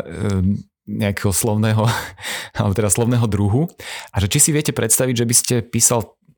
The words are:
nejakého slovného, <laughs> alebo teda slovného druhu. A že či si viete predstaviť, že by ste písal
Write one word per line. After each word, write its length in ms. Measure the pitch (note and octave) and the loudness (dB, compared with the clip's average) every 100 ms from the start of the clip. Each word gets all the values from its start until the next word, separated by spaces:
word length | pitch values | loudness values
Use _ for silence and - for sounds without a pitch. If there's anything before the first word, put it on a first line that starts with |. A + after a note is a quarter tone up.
| - E2 F2+ F#2+ F#2 G2+ - _ | -4 -6 -2 0 0 0 -6 _
nejakého 480 | - G#2 G#2 G2+ G2+ | -10 -4 -2 0 -2
slovného, 560 | F#2+ A#2 G#2+ A2 A2 A2 A2 - - | 0 0 2 2 2 2 0 -6 -12
<laughs> 380 | - - - - | -10 -10 -8 -4
alebo 140 | G#2+ | 0
teda 160 | G2 G#2 | 0 2
slovného 340 | G#2+ A#2 B2 A#2 | 2 2 2 2
druhu. 400 | G2 G2+ G#2+ E3+ - - - - | 2 2 2 0 -6 -14 -14 -6
A 80 | - | -2
že 100 | F#2+ | 0
či 140 | D3 | 2
si 80 | D#3 | 2
viete 240 | D3 D#3 | 2 0
predstaviť, 400 | - A2+ - C3 A#2+ | -2 0 2 2 0
že 60 | A#2 | 0
by 60 | A#2+ | 0
ste 180 | - B2 | 0 -2
písal 560 | G#2 A#2 - A#2+ G#2+ _ _ | 0 0 2 2 -2 _ _